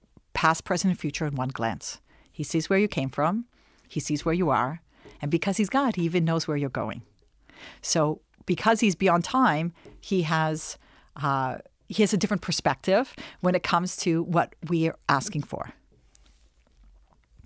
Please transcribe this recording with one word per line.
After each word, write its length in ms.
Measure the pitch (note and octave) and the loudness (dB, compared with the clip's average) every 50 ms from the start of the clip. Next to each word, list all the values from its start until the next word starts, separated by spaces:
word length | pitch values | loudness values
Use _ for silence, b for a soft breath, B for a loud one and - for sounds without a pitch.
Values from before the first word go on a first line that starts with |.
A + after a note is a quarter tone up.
| _ _ _ - _ _ | _ _ _ -20 _ _
past, 320 | - - - D#3+ E3 - - | -4 0 2 2 2 2 0
present, 260 | - F#3 E3+ - F#3+ | -2 -2 0 2 0
and 100 | F3 - | 0 0
future 260 | - D3 - - D#3+ | -4 -6 -4 -4 -4
in 80 | D3 C#3 | -4 -2
one 140 | C3 B2+ C3 | -2 -4 -4
glance. 520 | C3 - A#2 A2+ F2+ - - - - - _ b b b b b | -4 -2 -2 -2 -2 -4 -6 -10 -12 -14 _ b b b b b
He 140 | b - D3 | b -8 -4
sees 260 | - - E3 D#3 - | -2 -2 -2 0 2
where 80 | G3 F#3+ | 2 2
you 100 | G#3 G3+ | 2 2
came 200 | - D#3+ C3+ C3 | 0 -2 -4 -2
from. 380 | - C#3+ D3 E3 G3+ A#3 A#3 - b b b b b b b b | -2 0 0 0 0 -2 -4 -8 b b b b b b b b
He 100 | - D3+ | -6 -6
sees 260 | - - D3 C#3+ - | -4 -2 -4 -2 0
where 100 | E3 E3 | 0 0
you 160 | F3+ F#3 D3 | 2 2 2
are. 300 | B2+ A2 B2 C3 D#3+ E3 _ B B B B B B B | 2 2 2 0 -4 -8 _ B B B B B B B
And 100 | - C#3+ | -4 0
because 260 | E3 E3 - G3 F#3+ | 0 0 0 0 0
he's 120 | A3 G#3 - | 0 0 0
God, 280 | - C4+ C#4+ A#3+ - | 0 0 0 0 0
he 60 | F3+ | 0
even 220 | E3 E3 F3 F3+ E3 | 0 0 2 2 2
knows 220 | E3 E3 D#3+ - | 2 0 0 0
where 100 | - D3+ | -2 -2
you're 140 | C#3+ C#3+ C3 | -2 -2 -2
going. 320 | - - G#2+ G#2+ - B2 - _ _ _ _ _ _ _ B B B B B B B B | -2 -4 -4 -4 -6 -10 -14 _ _ _ _ _ _ _ B B B B B B B B
So 400 | B - - E3 D3+ D3+ D#3 - _ _ _ - - | B 0 2 2 2 0 0 -4 _ _ _ -8 -4
because 340 | - F3 - - A3 A3+ G#3+ | -4 -2 2 2 2 4 4
he's 140 | A#3+ G3+ E3 | 4 2 2
beyond 300 | - F#3+ F#3 E3+ F3 E3 | 4 2 2 4 2 2
time, 480 | - - C4 C4 G3 D3 D#3 E3 E3+ - B B B B B | 0 2 2 4 4 2 2 -2 -4 -6 B B B B B
he 220 | B - G3+ F#3 | B -2 0 0
has, 560 | D#3+ D3+ E3 D#3+ D#3 D#3 D#3 D3 - - - - b b b b b b b | 2 2 2 2 2 0 -2 -4 -6 -8 -12 -14 b b b b b b b
uh, 420 | - C#3+ C#3+ C#3 C3+ C3 C3 - - - - _ _ _ - | -6 -2 -2 0 0 -2 -2 -4 -8 -12 -18 _ _ _ -4
he 140 | F#3+ - | 0 2
has 100 | G#3 G3 | 2 2
a 40 | A3 | 2
different 260 | E3+ G#3+ - G#3 F3 | 0 0 0 -2 -4
perspective 720 | - - - - - D#3 C3+ - - F#3+ F#3+ A3+ C4+ - - B B B B B | -4 -2 -2 0 0 0 0 0 0 2 2 2 2 0 -6 B B B B B
when 140 | - F3+ F3+ | 0 0 2
it 80 | F3 | 0
comes 340 | - - F#3 E3+ F3+ F3+ - - | 0 0 0 0 0 0 -4 -2
to 240 | - F3+ D#3+ E3 | 0 0 2 2
what 320 | - - E3 E3+ - - - _ - - | 0 2 2 2 2 0 -4 _ -6 -2
we 200 | F3 D#3+ D#3+ D#3+ | 0 2 2 0
are 80 | - - _ - | -2 -2 _ 2
asking 340 | C#3+ C#3 - - - D3 | 2 2 2 -2 -4 -6
for. 280 | C3+ - - - - - - _ _ _ _ _ _ _ _ - - _ _ _ _ _ _ _ _ _ _ _ - - - _ _ _ _ _ _ _ _ - - | -6 -6 -8 -10 -10 -10 -14 _ _ _ _ _ _ _ _ -20 -20 _ _ _ _ _ _ _ _ _ _ _ -20 -20 -20 _ _ _ _ _ _ _ _ -20 -20